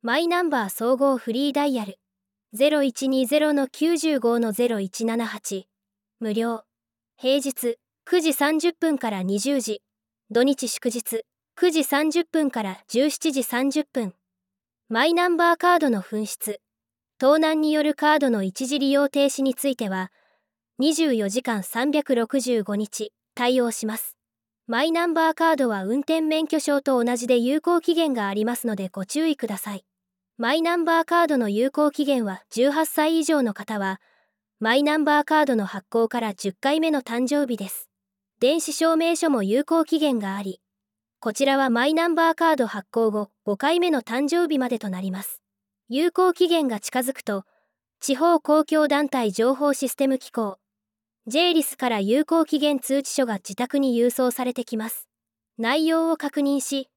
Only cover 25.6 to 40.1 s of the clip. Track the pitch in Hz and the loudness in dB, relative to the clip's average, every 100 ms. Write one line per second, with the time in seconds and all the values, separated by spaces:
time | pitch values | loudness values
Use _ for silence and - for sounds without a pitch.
25.6 | 254 202 190 254 285 320 311 311 320 320 | 0 0 -2 -2 0 0 0 0 0 -2
26.6 | 294 285 277 262 240 240 240 247 240 302 | 0 0 2 0 0 -2 0 2 2 0
27.6 | 330 349 330 330 320 247 202 202 214 240 | 2 0 2 0 2 0 -2 -2 -2 -2
28.6 | 233 208 190 - 190 294 320 294 220 196 | -4 -4 -6 -8 -6 -2 -2 -2 -4 -8
29.6 | - 202 _ _ _ _ _ _ 233 302 | -8 -12 _ _ _ _ _ _ -2 0
30.6 | 330 349 330 330 330 339 339 285 220 202 | 0 0 2 0 2 2 4 2 0 0
31.6 | 254 277 294 285 277 269 214 185 _ - | 0 2 0 0 0 0 0 -6 _ 0
32.6 | 262 294 320 - 311 330 302 311 247 202 | 2 2 0 0 2 2 2 2 0 -4
33.6 | 202 214 196 190 _ _ _ _ _ _ | -6 -4 -4 -6 _ _ _ _ _ _
34.6 | 220 254 294 302 302 294 285 311 294 233 | 0 2 2 2 2 2 2 2 2 0
35.6 | 196 202 - 233 226 240 220 196 196 185 | -2 -8 -4 0 0 -2 -6 -6 -8 -4
36.6 | 269 311 320 294 254 233 254 285 277 226 | 0 0 2 0 -2 -4 0 0 0 -4
37.6 | 196 - - _ _ _ _ _ 247 320 | -6 -10 -16 _ _ _ _ _ 2 2
38.6 | 311 294 320 320 330 339 330 262 190 226 | -2 0 0 2 0 0 2 0 2 0
39.6 | 294 330 320 320 294 | 2 0 2 0 0